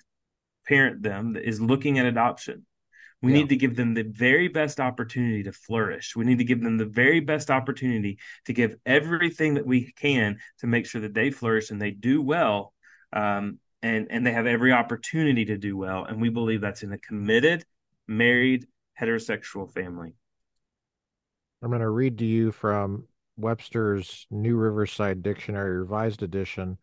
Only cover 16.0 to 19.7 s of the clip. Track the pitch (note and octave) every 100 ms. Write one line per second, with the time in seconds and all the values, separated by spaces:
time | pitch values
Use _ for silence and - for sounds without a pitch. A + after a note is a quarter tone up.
16 | - A2 A#2 A#2 A2+ A2 G2+ G2 G2+ G2+
17 | - G#2+ G#2 A2+ D3+ E3+ - _ _ _
18 | - A2 A#2+ B2 C3 B2+ B2+ _ _ -
19 | A#2 A#2 A2+ G#2 - G2+ F2+